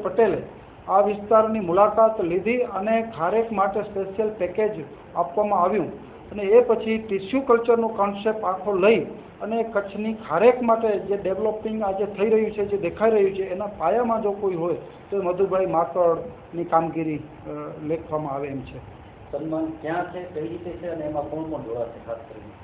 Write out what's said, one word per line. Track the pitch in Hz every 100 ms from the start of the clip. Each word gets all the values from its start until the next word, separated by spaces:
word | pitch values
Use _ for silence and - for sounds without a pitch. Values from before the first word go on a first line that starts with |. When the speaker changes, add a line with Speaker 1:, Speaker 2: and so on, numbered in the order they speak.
Speaker 1:
પટેલે | 185 233 214 143 - - - - -
આ | 190
વિસ્તારની | 208 208 208 220 220 220
મુલાકાત | 175 185 214 220 220 220
લીધી | 175 180 190 247
અને | - 190 208 226 226 151
ખારેક | 170 220 226
માટે | 202 202 214
સ્પેશિયલ | - 196 190 - 214 214
પેકેજ | 180 214 214 160 139 - -
આપવામાં | 170 170 220 208 190
આવ્યું | 196 208 143 - - - -
અને | 202
એ | 196 233
પછી | 240 220 220 220
ટિશ્યુ | 220 196 190 262
કલ્ચરનો | 269 233 233 233 226
કોન્સેપ્ટ | 220 202 202 214 214
આખો | 180 185 208
લઈ | 190 202 214 131 - - -
અને | 208 226
કચ્છની | 220 202 202 208 220
ખારેક | 220 - 165 240 247
માટે | 233 226 226 196
જે | 185 196
ડેવલપિંગ | 180 190 220 214 226 220
આજે | 202 196
થઈ | 202 - 220
રહ્યું | 220 214
છે, | 214
જે | 196 202
દેખાઈ | 170 170 220
રહ્યું | 214 196
છે, | 190
એના | 185 185 208
પાયામાં | 190 160 226 240 220
જો | 208
કોઈ | 202 202
હોય | 170 170 131 - - -
તો | 202
એ |
મધુભાઈ | 175 180 190 185 185
માકડની | 165 170 185 170 165 - - - 170
કામગીરી, | 170 165 165 151 160 147
અ, | - - - 147 151 156 151
લેખવામાં | 160 - 151 147
આવે | 139 143
એમ | 135
છે. | - - - - - - -
Speaker 2:
સન્માન | 147 160 160
ક્યાં | 156 - 151 175
છે, | 175 180 175
કઈ | 151 156
રીતે | 170 175
છે | 165 175
અને | 160
એમાં | 151 151
કોણ | 139 156
કોણ | 160 143
જોડાશે | 117 117 113 - 117
ખાસ | 113
કરીને? | - 110 98 -